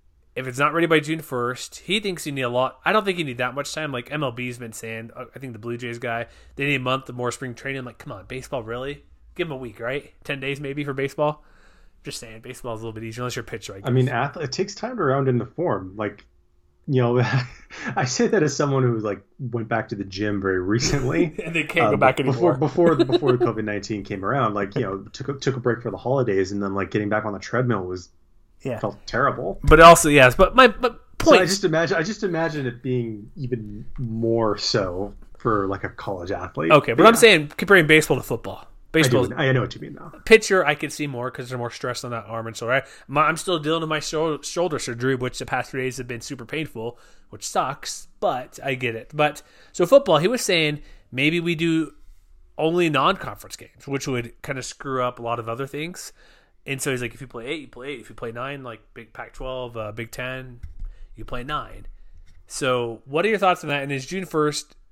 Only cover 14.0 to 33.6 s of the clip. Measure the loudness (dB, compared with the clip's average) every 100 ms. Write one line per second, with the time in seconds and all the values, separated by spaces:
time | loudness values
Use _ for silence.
14 | 2 2 -2 -4 -8 -4 -6 -6 -8 -2
15 | 0 2 2 0 -2 -4 -2 -2 -6 -8
16 | -8 -8 -20 _ _ _ _ _ -2 2
17 | 2 2 2 0 -2 -10 -20 -12 -8 -4
18 | -2 0 2 4 2 0 0 2 2 2
19 | -2 -4 -8 -12 -6 -6 -2 -4 -4 -6
20 | -8 -4 -2 -2 0 0 2 0 2 0
21 | 0 2 0 -2 -6 -4 -2 0 2 4
22 | 4 4 0 2 2 2 0 4 4 4
23 | 2 2 2 2 2 0 -4 -4 -4 -6
24 | -6 -6 -2 0 0 0 -2 -2 -4 -6
25 | -10 -14 -8 -4 -2 -2 0 -2 -4 -6
26 | -2 0 2 2 0 -2 -4 -4 -2 -2
27 | 0 -2 -2 -8 -4 -2 0 0 -2 -8
28 | -12 _ _ _ _ _ -8 -6 -6 -8
29 | -6 0 0 0 -6 -4 6 12 12 12
30 | 10 8 8 8 4 8 6 6 -4 -4
31 | -16 0 8 8 8 2 0 2 2 0
32 | -2 -2 -2 0 -2 -2 -6 -6 -2 -2
33 | -2 -6 -12 -10 -6 -6